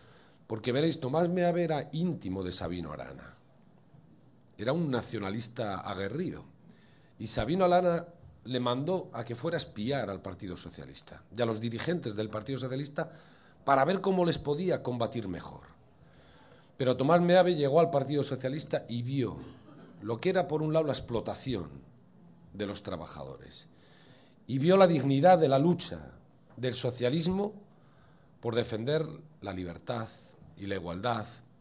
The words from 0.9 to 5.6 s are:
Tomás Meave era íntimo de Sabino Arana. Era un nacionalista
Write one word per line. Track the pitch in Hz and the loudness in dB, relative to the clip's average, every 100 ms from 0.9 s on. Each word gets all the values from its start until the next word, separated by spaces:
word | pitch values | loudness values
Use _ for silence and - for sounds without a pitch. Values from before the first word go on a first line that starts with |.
| 147 | 0
Tomás | 127 151 175 | -2 0 2
Meave | 180 175 170 | 2 2 2
era | 170 151 - | 0 -2 -2
íntimo | 156 180 156 95 95 | -2 -2 -2 -4 -4
de | 90 | -2
Sabino | 87 85 87 80 | -4 -4 -4 -6
Arana. | 73 64 67 64 - _ _ - - _ - - - - - _ - | -8 -10 -14 -18 -20 _ _ -20 -20 _ -20 -20 -20 -20 -20 _ -4
Era | 104 | 0
un | 160 160 | 0 0
nacionalista | 120 98 110 98 110 113 - | 0 -2 -4 -4 -4 -6 -4